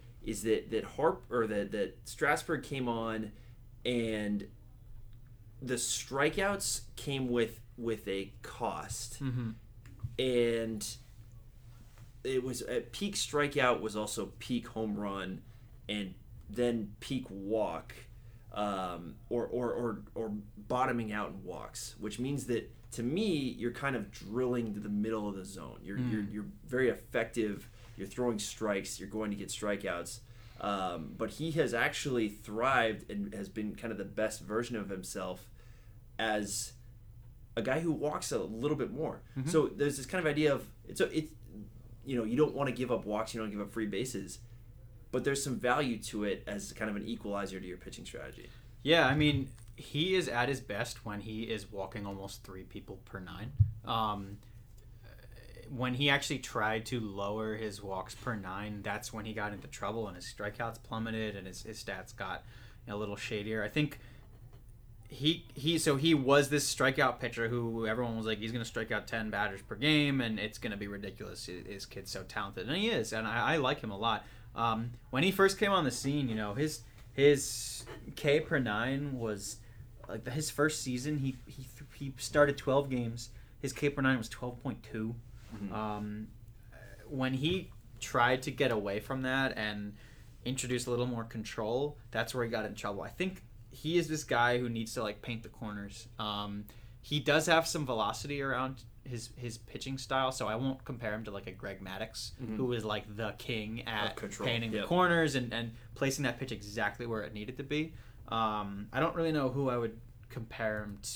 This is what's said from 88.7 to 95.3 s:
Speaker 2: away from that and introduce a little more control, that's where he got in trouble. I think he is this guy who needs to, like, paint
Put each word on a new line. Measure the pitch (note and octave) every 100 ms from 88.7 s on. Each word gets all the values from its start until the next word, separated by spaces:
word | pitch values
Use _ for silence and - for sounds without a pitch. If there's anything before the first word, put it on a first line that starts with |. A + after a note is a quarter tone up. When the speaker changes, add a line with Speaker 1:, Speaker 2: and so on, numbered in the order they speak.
Speaker 2:
away | A2 G2+ G#2
from | - C3
that | C3 C3 C3 -
and | G#2+ G#2 G#2 G2+ - - - -
introduce | - C3 B2 B2 B2
a |
little | A#2+ B2
more | A#2+
control, | A2+ A2+ A2 - A2 B2 D3 - -
that's | A2+ A#2 B2+
where |
he | A#2
got | A2+ G#2+
in | G#2
trouble. | G#2 G2+
I | D#2+
think | - F#3 F#3 - - -
he | - D3+ E3+
is | D#3+
this | D#3
guy | - A#2+ A#2+ B2
who | B2
needs | A#2 A2+
to, | -
like, | G#2+ G#2+
paint | -